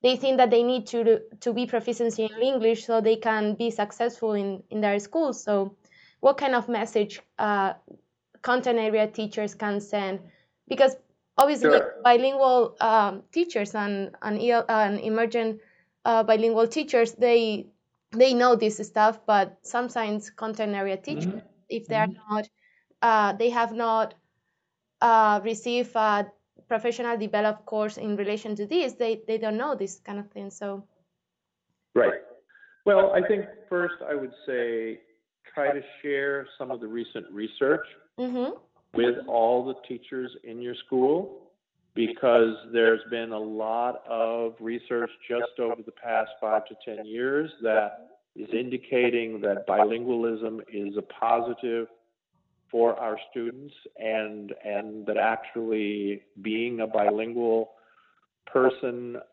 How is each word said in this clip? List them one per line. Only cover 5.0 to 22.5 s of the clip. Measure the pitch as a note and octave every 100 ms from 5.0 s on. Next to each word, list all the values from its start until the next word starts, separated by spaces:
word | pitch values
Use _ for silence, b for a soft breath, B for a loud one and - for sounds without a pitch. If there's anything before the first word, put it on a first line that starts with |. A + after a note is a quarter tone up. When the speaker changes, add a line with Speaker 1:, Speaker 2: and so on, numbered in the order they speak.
| G3+ D#4+ D4+
Speaker 1:
So | A#3 - G3+ G3 - b b b b
what | C4 C#4
kind | C#4 B3
of | -
message, | A#3 A3 A3+ G#3 - _ -
uh, | G#3+ G3+ G3 - _ - _ _ _ _
content | - B3 B3 A#3
area | A3 G#3+ G#3+
teachers | G#3+ G#3+ A3 G#3 G#3
can | G#3 G3+
send? | G3+ G#3 G3 F#3+ b b b _ _
Because | - C4+ C4+ _ _ _ -
obviously | C#4+ C#4 D3+
Speaker 2:
Sure. | - - -
Speaker 1:
bilingual, | A#3+ A#3+ C4 C4+ C4+ B3+ A#3 -
um, | A3+ A3 G3+ G3 -
teachers | E4 E4+ A3+ G3+ G#3+
and, | G3+ G3 G3 -
and, | G#3+ G#3
E-, | A#3+
and | A#3 A#3 A3 G#3 G#3
emergent, | - A3 A#3 A#3 A3 G#3+ b b b _
uh, | - A3+
bilingual | A3 A3 A3+ A3+ A3+
teachers, | D#4 D4+ A#3+ A3+
they, | A3+ A#3+ A#3+ A3 G#3 - _ _ _ _
they | A3 C4
know | A#3+ B3 A#3+
this | G#3+ G#3+
stuff, | G#3+ A3 G#3+ A3 -
but | G#3 F#3 -
sometimes | - A#3+ B3 B3 A3 G#3+ G#3+
content | - A3 A3 G#3+ G3+
area | G3 F#3+
teachers, | C#4+ D4 F3
Speaker 2:
Mm-hmm. | G#3+ - _ _
Speaker 1:
if | A#3 A3+
they | A3
are | G#3+
Speaker 2:
Mm-hmm. | - - G#3+
Speaker 1:
not, | G#3+